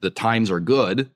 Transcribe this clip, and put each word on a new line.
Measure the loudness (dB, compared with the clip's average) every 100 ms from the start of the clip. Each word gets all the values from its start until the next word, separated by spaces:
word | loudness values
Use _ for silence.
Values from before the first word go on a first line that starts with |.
the | -6
times | -2 0 0 0
are | -2
good. | 0 2 2 -2 -4